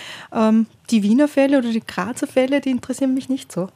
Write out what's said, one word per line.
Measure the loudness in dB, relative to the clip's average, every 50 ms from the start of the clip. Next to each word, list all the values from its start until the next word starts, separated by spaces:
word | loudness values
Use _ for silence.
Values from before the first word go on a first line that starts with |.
| -16 -16 -18 -18 -16 -6 -2
Ähm, | 0 2 4 4 2 2 0 _ _ _ 0
die | 0 2 2
Wiener | 4 4 4 2 2
Fälle | 2 2 2 4 4 2
oder | 2 0
die | -2 -4 -4
Grazer | -6 -6 -6 -6 -6 -6 -8 -8
Fälle, | -4 0 0 0 2 0 0 0
die | 0
interessieren | -2 -2 -4 -6 -4 -2 0 0 0
mich | 0 -2 -4
nicht | -6 -6 -6 -8 -8
so. | -8 -8 -8 -10